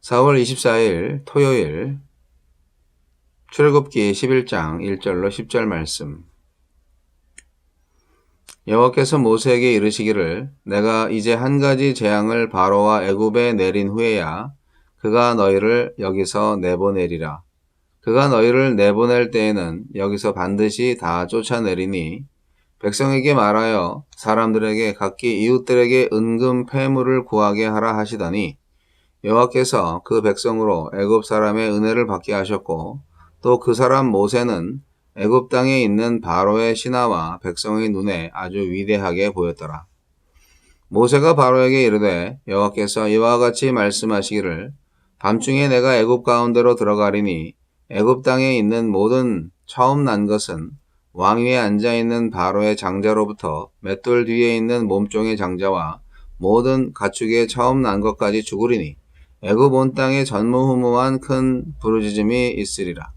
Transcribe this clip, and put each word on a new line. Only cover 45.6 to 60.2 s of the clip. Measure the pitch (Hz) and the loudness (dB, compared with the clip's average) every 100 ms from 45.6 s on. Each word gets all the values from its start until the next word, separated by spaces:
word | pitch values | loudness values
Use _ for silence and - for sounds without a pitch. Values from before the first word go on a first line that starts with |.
| 143 | 2
내가 | 127 127 127 | 2 4 2
애굽 | 110 123 | 2 2
가운데로 | 120 120 120 120 120 120 | 2 2 2 4 4 4
들어가리니 | 104 104 104 104 101 85 78 - _ _ _ | 2 2 0 0 -2 -4 -8 -14 _ _ _
애굽 | 98 110 127 | -2 2 2
땅에 | 131 131 131 123 | 0 0 2 2
있는 | 104 113 113 | 0 0 0
모든 | 95 104 127 127 98 82 _ _ | 0 2 2 0 -4 -8 _ _
처음 | - 127 143 | 0 2 2
난 | 139 107 104 | 0 0 0
것은 | 104 - 85 80 143 _ _ _ | -2 -2 -10 -10 -16 _ _ _
왕 | 87 92 113 | -2 0 2
위에 | 120 127 | 2 2
앉아있는 | 110 104 113 117 117 117 113 | 2 0 0 0 -2 -2 -2
바로의 | 98 90 101 107 104 | -2 -2 0 0 0
장자로부터 | 98 95 107 107 104 104 87 78 98 _ | -4 -2 0 2 0 -4 -6 -8 -10 _
맷돌 | 98 98 123 123 117 | -8 -6 0 0 2
뒤에 | 117 120 113 | 2 2 2
있는 | 113 120 110 | 0 -2 0
몸종의 | 98 104 110 110 107 | 0 -2 -2 -2 -2
장자와 | 92 90 98 92 80 - - - - - | -4 -4 -2 -2 -4 -10 -18 -20 -20 -6
모든 | 92 110 123 131 131 | 2 2 4 0 -2
가축의 | - 101 - 110 117 113 | -4 -6 -4 0 0 0
처음 | 123 123 135 | 0 0 2
난 | 123 98 | 0 0
것까지 | 107 101 104 107 | -2 -2 -2 -2
죽으리니 | 107 101 117 117 78 71 _ _ - _ | -4 -4 0 0 -2 -12 _ _ -20 _
애굽 | 104 107 139 | -2 2 4
온 | 131 131 | 4 0
땅에 | 135 131 135 | 0 0 0